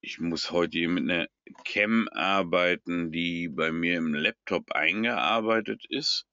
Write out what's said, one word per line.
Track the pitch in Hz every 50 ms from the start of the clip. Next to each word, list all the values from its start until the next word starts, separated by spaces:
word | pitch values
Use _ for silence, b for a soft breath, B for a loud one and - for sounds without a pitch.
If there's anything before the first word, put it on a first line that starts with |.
| -
Ich | - - -
muss | 82 85 85 78 - -
heute | - 87 87 82 78 85
hier | 82 85
mit | 87 90 - -
einer | 90 85 85 - _ _ _ - - - -
Cam | - - 98 104 107 113 113 113 -
arbeiten, | - 52 73 95 98 98 95 85 82 90 90 90 90 82 _ - 87 87 85 82 78
die | 82 85 87 85 85 85 85
bei | 71 - 80 82
mir | 80 85 85 85 87 85
im | 82 80 76
Laptop | 73 78 101 - _ _ - 95 85 - - -
eingearbeitet | - 76 82 90 107 110 117 120 92 64 85 107 117 107 110 113 113 107 113 113 110 - -
ist. | 139 135 147 - - - - _